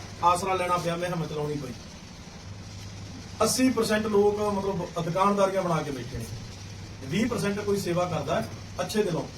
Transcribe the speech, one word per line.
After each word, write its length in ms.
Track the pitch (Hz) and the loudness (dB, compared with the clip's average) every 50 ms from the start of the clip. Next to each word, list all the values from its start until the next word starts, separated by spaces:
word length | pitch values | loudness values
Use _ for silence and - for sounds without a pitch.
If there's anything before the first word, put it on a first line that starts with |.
| - - - - 175 | -4 -10 -6 2 4
ਆਸਰਾ 300 | 175 180 175 190 190 185 | 4 4 4 2 0 0
ਲੈਣਾ 240 | 180 180 175 175 | 2 2 2 2
ਪਿਆ, 180 | 175 160 170 170 | 2 2 0 0
ਮੁਹਿੰਮ 300 | 175 175 175 180 165 151 | 0 -2 -2 -2 -2 -2
ਚਲਾਉਣੀ 280 | 143 151 151 147 147 147 | -2 -2 -2 -2 -2 -2
ਪਈ। 200 | 147 - - - - - - - - - - - - - - - - - - - - - - - - - - - - - - - - - - - - 214 | -4 -4 -6 -8 -10 -12 -14 -14 -14 -16 -16 -16 -16 -16 -14 -14 -14 -14 -12 -12 -12 -12 -12 -12 -12 -12 -12 -10 -10 -10 -10 -12 -12 -12 -12 0 2 2
ਅੱਸੀ 260 | 220 - 254 262 262 | 2 4 4 4 4
ਪਰਸੈਂਟ 380 | 226 226 220 208 214 214 214 | 4 4 2 2 2 2 2
ਲੋਕ 320 | 220 208 202 208 208 208 202 | 4 6 6 6 6 4 4
ਮਤਲਬ 640 | 208 208 202 196 196 196 185 170 175 165 - 175 160 | 2 2 2 2 0 0 0 -2 -4 -2 -4 -2 -2
ਦੁਕਾਨਦਾਰੀਆਂ 560 | 170 165 190 190 202 202 202 196 190 190 190 | 0 2 4 4 4 6 6 6 4 4 2
ਬਣਾ 200 | 180 175 165 156 | 2 2 0 0
ਕੇ 100 | 147 143 | 0 -2
ਬੈਠੇ 260 | 135 123 113 110 120 | -4 -6 -6 -6 -6
ਨੇ, 80 | 120 113 - - - - - - - - - - - - - - - 135 | -6 -6 -8 -8 -10 -10 -10 -12 -12 -12 -12 -12 -12 -12 -12 -12 -10 -6
ਵੀਹ 200 | 131 156 202 233 | -2 0 2 2
ਪਰਸੈਂਟ 340 | 247 226 208 170 202 202 208 | 2 2 0 0 0 0 0
ਕੋਈ 180 | 208 202 196 | 0 0 0
ਸੇਵਾ 280 | 196 160 175 170 180 180 | 2 0 0 2 2 2
ਕਰਦਾ 360 | 165 160 156 139 - - 113 | 2 0 -2 -2 0 0 0
ਹੈ 80 | 113 - - - - - - - | -2 -4 -8 -10 -12 -10 -6 -6
ਅੱਛੇ 220 | 180 175 - 214 208 | -4 0 2 2 2
ਦਿਲੋਂ। 200 | 180 165 139 131 - - | 2 0 -2 -4 -6 -10